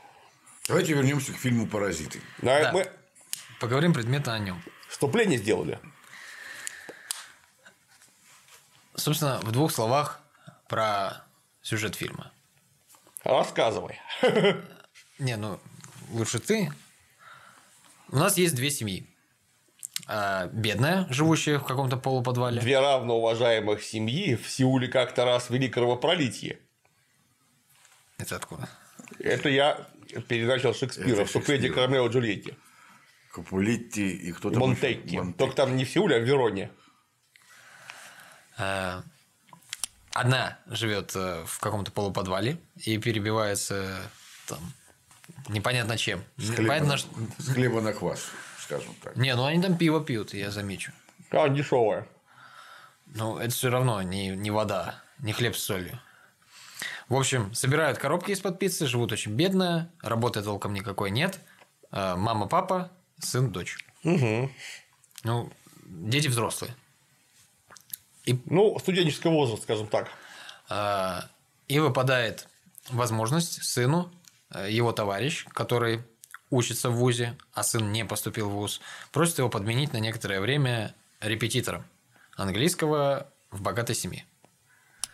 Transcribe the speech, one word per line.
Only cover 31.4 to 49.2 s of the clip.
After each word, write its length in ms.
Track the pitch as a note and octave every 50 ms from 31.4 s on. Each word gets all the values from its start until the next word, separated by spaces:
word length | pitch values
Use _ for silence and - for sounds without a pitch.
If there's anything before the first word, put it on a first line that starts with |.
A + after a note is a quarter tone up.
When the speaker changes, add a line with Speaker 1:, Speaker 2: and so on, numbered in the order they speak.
| - - D3 C3 A#2+
Speaker 1:
Шекспир. 80 | B2+ D3+
Speaker 2:
к 20 |
Ромео 300 | C#3+ B2+ B2+ C#3 C3 B2
и 40 | A#2
Джульетте». 460 | A2+ A#2+ A#2+ A2 F#2+ - - - - - _ - - - - - - - - _ _ _ _ _
Speaker 1:
Капулетти 760 | - F2 E2+ - F#2 F#2+ G2 A2 A#2+ G#2+ A#2+ - - G#2 G2+ F#2+
и 220 | E2+ - - F2
кто 180 | E2+ - - G#2
там 100 | A2 A#2+
Speaker 2:
Монтекки. 460 | B2+ C3 B2 - - C3 A2+ - - -
Speaker 1:
ещё? 100 | - F2+
Монтекки. 200 | F2+ F#2 - -
Speaker 2:
Только 160 | C3 C3 -
там 200 | - C#3 C3 B2+
не 80 | C3 C3
в 60 | B2+
Сеуле, 260 | - E3 G#3+ F3+ C3+
а 40 | A#2
в 20 | A#2
Вероне. 460 | B2 C#3+ C#3 B2 A2 G2 F#2+ F#2 F#2 - - _ _ _ _ _ _ _ _ _ _ _ _ _ - - - - - - - - - - - - - - - - - - - - _ -
Speaker 3:
А, 460 | - G2 G2 G2 F#2+ F#2+ F#2 F2+ F#2 F2 - - _ _ _ _ _ _ _ - - - - - - - - - _ - -
одна 460 | - - B2 B2 C3 B2+ A2 F2 - - _
живёт, 460 | - A2 G#2 A2+ A2 G#2 G2 E2+ - -
э, 300 | F#2+ F#2 F#2 F2 E2 E2
в 140 | - - -
каком-то 320 | - A2 G#2 G#2 G2 -
полуподвале 640 | - - G#2 G2 F2 G#2 G2 F#2 F#2 F#2+ G#2 B2 E3 E3+ - _ _
и 200 | - - A2 A2 G#2+
перебивается 1040 | G#2+ B2 G#2+ A2 G2+ G#2+ A2 A2 G#2+ G#2 G2+ G2 - - G#2 G2 F#2+ F#2+ F#2+ F#2 F#2+ - - - - - - - -
там 120 | - - - E3+ F3 C3 - _ - _ _ _ _ - - - - - - - -
непонятно 480 | G#2 G#2+ G2 B2 B2+ B2 A2+ G#2+ A#2 G#2+
чем. 260 | - A2+ G2+ F2 G2+ - _ -
Speaker 1:
С 80 | G2+ G#2+
хлеба 140 | A2+ A2
Speaker 3:
Непонятно, 260 | A2 A2+ C#3+ D#3 D3 C#3+
Speaker 1:
на, 80 | C#3
Speaker 3:
что 140 | B2+ - - - A2+ A2+ G#2 - -
Speaker 1:
с 100 | - C3
хлеба 280 | C3 B2+ B2+ A#2+ A2+ A2+
на 120 | G#2+ G#2+
квас, 340 | G#2 - F2+ E2 D2 - - - - - - - - -
скажем 340 | - - D2+ C#2 - - - -
так. 120 | - - -
Speaker 3:
Не, 200 | A#2+